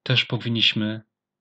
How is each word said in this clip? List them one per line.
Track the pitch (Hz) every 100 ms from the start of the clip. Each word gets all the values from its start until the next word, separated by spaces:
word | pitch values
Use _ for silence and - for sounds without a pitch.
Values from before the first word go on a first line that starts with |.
Też | - 123 -
powinniśmy | 120 117 117 101 110 107 110 - _ _ _